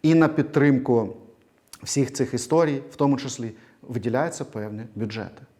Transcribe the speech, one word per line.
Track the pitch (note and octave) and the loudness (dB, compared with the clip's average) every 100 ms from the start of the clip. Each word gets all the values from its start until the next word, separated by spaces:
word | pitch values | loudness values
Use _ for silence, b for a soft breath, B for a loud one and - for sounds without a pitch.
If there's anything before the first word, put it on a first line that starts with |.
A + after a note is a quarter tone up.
і | D#3 | 6
на | E3 D#3 | 6 6
підтримку | D#3 D3+ D3+ C#3+ C3 B2+ A#2+ G#2+ - - _ _ _ _ - | 4 0 4 4 4 2 0 0 -8 -20 _ _ _ _ -18
всіх | - C#3 B2+ | -6 -2 -2
цих | - B2+ | -2 -4
історій, | B2 - D#3 D#3+ C#3 C3+ | -4 0 2 2 -2 -8
в | - | 0
тому | C#3+ C3+ | 2 2
числі, | C3+ A#2+ A2+ A2 B B - | -2 -8 -10 -12 B B -10
виділяються | A#2 A2 A#2+ E3 E3 | -6 -2 -2 -2 -6
певні | E3 A2 G#2+ G#2+ A2 | -12 -10 -10 -10 -12
бюджети. | G#2 G#2+ G#2+ G#2 - - _ | -8 -8 -8 -12 -14 -20 _